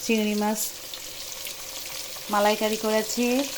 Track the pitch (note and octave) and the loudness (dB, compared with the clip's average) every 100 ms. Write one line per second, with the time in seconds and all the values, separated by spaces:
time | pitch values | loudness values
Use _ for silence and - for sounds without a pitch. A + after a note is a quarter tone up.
0 | - A3+ G#3+ G#3 G#3 A3 - - - - | 2 2 2 2 0 0 -4 -6 -10 -10
1 | - - - - - - - - - - | -10 -10 -10 -8 -8 -10 -10 -8 -8 -8
2 | - - - G#3 G#3 G#3+ G#3+ A3 A3 A3 | -8 -10 0 4 4 4 2 2 2 2
3 | G#3+ - A#3+ B3+ C#4 | 2 2 4 4 2